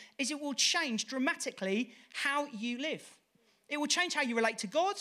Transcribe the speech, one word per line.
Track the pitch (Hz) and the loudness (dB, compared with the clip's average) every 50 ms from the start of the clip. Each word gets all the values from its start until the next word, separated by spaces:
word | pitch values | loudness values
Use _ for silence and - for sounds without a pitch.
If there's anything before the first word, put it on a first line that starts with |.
| - - - - | -20 -12 -4 -4
is | 277 233 | -2 -2
it | 302 277 | -2 -4
will | 294 285 269 | -4 -2 0
change | - - - - 349 330 285 226 208 - | 2 2 4 4 2 2 0 0 -2 -2
dramatically | - - 262 254 311 330 - - 269 - - 196 190 196 214 254 - - - - - - | -2 -2 0 2 0 0 0 -2 -6 -6 -4 -2 0 0 0 -2 -2 -6 -20 -20 -12 -6
how | - - 285 277 294 294 | -2 0 0 2 0 0
you | 285 269 202 214 240 240 240 | -2 -4 -6 -4 -4 -4 -2
live. | 277 320 269 160 - - - - _ _ _ _ _ _ _ _ _ - | -2 -4 -4 -6 -8 -14 -20 -20 _ _ _ _ _ _ _ _ _ -6
It | 294 294 | -4 -2
will | 294 | 0
change | - - 330 359 349 - | 2 2 2 2 2 2
how | 294 285 | 0 0
you | 247 233 | 2 2
relate | 226 226 226 226 220 | 4 2 2 2 0
to | - | -6
God, | 190 - 302 349 381 403 403 | -2 2 2 2 2 2 -2